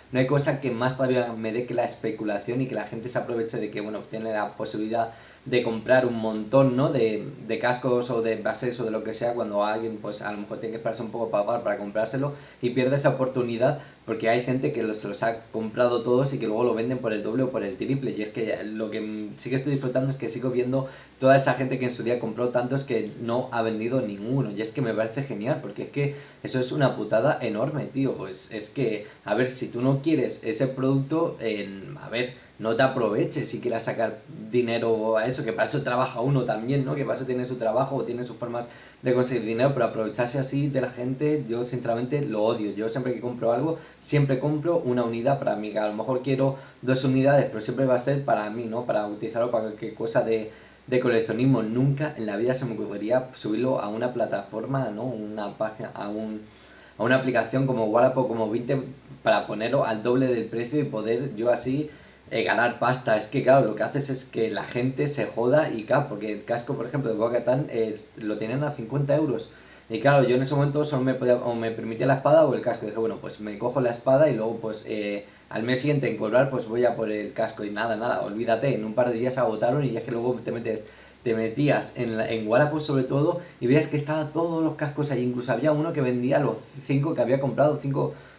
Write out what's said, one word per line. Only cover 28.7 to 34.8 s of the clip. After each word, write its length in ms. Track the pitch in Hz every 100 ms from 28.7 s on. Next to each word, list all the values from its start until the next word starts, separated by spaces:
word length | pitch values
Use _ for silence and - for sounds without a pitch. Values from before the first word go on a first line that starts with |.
que, 360 | 139 117 104 - -
a 100 | 98
ver, 140 | 110 127
si 200 | - 113
tú 140 | 120
no 200 | 131 139
quieres 400 | 165 147 110 -
ese 220 | 113 107 131
producto, 680 | - 131 139 135 160 165 -
en, 580 | 113 104 98 98 95 -
a 60 | -
ver, 400 | 117 123 - - -
no 160 | 110
te 80 | 113
aproveches 640 | 131 131 110 110 175 147 107
si 120 | 110
quieras 240 | 120 113
sacar 340 | 120 110 110 107 - 107 107
dinero 640 | 123 117 117